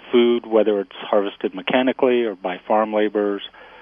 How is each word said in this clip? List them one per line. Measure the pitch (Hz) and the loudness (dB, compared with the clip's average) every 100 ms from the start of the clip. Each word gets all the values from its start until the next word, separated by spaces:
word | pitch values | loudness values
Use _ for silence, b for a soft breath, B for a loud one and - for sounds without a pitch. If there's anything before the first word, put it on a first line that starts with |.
| - | 0
food, | 123 120 120 113 | 2 4 2 0
whether | 110 104 104 | 2 2 0
it's | 98 - | -4 -10
harvested | - 107 101 - 107 | -2 0 0 -4 -8
mechanically | - 90 131 127 123 131 123 | -6 -2 0 0 0 2 2
or | 117 | 0
by | 95 92 90 | -4 -8 -8
farm | - 110 110 | 0 0 2
laborers, | 107 107 104 104 101 - B B B | 0 0 0 -2 -2 -8 B B B